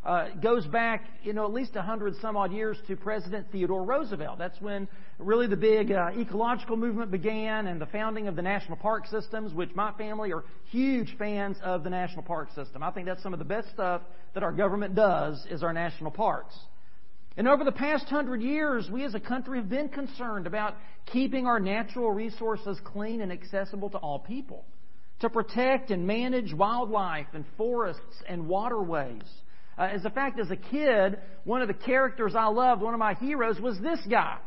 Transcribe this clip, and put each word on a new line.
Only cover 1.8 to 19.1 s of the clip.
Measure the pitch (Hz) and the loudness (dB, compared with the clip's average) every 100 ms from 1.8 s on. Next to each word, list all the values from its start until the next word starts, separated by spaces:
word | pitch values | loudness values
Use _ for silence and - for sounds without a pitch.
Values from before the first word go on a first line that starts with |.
hundred | 180 226 208 156 | -2 -2 -2 -2
some | 220 208 | -2 0
odd | 190 | 0
years | 202 220 196 - | 0 -2 -2 -4
to | 190 | -4
President | 214 214 175 208 202 | -2 -2 -2 -4 -4
Theodore | 196 175 190 | 0 0 0
Roosevelt. | 185 269 247 190 147 - | 2 0 0 -2 -4 -4
That's | 175 - | -4 -4
when | 208 202 196 - - - | -4 -4 -4 -4 -6 -4
really | 185 233 240 | 2 4 4
the | 196 | 4
big, | 214 214 208 | 6 6 6
uh, | 196 170 202 | 4 2 0
ecological | 233 202 233 247 - 226 | -2 0 2 0 0 0
movement | 233 220 226 | 0 0 0
began | 185 185 220 220 214 202 | 0 0 0 0 0 -2
and | 170 | -2
the | 151 | -4
founding | 208 220 220 208 | -2 -2 -2 -2
of | 170 | -2
the | |
national | 180 202 - 165 | 0 0 -2 -2
park | 208 220 214 | 0 0 -2
systems, | 214 - 220 214 | -2 -2 -4 -2
which | 160 175 180 | -2 -2 0
my | 208 | -2
family | 208 214 214 214 | -2 -4 -4 -2
are | 165 - - - | -2 -4 -4 -2
huge | 233 269 262 156 - | 0 2 2 0 -2
fans | 208 208 202 190 | -2 0 0 -2
of | 190 180 | 0 0
the | 160 | 0
national | 180 180 180 | -2 -2 -4
park | 147 165 143 - | -2 -2 -2 -4
system. | 135 135 | -4 -4
I | 160 | -4
think | 185 180 | -2 -4
that's | 180 | -4
some | 202 | -4
of | 175 | -4
the | 143 | -2
best | 208 226 | -2 -2
stuff | - 185 175 - - - | -2 0 0 -2 -4 -4
that | - | -2
our | 170 | 0
government | 151 196 202 202 190 | 2 2 2 0 6
does | 214 160 151 147 - | 6 6 2 -2 -2
is | 160 | -2
our | 170 | 0
national | 165 170 - 156 | 0 0 -2 -2
parks. | - 214 143 - - - - - - - - - - | 0 2 2 -2 -4 -4 -4 -4 -4 -4 -4 -4 2
And | 233 | 6
over | 277 277 | 6 4
the | |
past | - 285 302 - | 2 2 0 2
hundred | 285 254 247 | 0 0 0
years, | 240 302 302 247 208 | 0 0 2 0 0
we | 226 | -2
as | 277 | -2